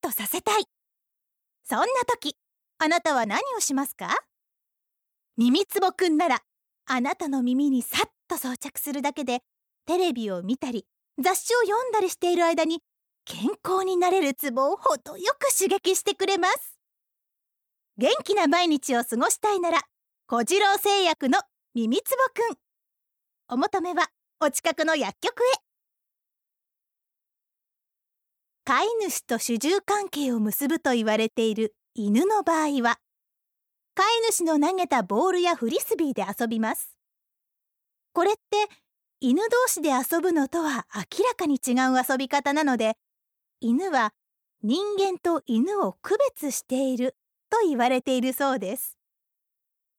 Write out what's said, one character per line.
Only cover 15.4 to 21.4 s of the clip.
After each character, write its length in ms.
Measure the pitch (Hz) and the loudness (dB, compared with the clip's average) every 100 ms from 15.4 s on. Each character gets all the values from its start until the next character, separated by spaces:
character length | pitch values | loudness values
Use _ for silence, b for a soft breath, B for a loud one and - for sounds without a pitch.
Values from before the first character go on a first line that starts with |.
| 554 - | 0 2
刺 120 | 381 | 2
激 260 | 392 349 | 2 0
し 80 | 370 | 0
て 120 | - | 0
く 120 | 392 381 | -2 0
れ 120 | 381 | 2
ま 100 | 359 | 2
す。 300 | 554 - - _ _ _ _ _ _ _ _ _ _ _ - | 0 -4 -20 _ _ _ _ _ _ _ _ _ _ _ 0
元 140 | 262 571 | 0 0
気 100 | - | 0
な 120 | 415 320 | 2 4
毎 220 | 339 349 | 4 2
日 280 | 294 - 240 | 0 0 -2
を 80 | |
過 120 | 240 226 | -2 0
ご 120 | 339 | 0
し 80 | - | 0
た 120 | 427 | 0
い 80 | 403 | 0
な 100 | 349 | 0
ら、 120 | 330 - _ _ _ - | 0 -2 _ _ _ -4
小 180 | 240 | -2
次 160 | 233 381 | 0 2
郎 180 | 403 392 | 4 2
製 260 | 403 403 | 2 2
薬 240 | 349 311 269 | 2 0 0
の 120 | 370 | 0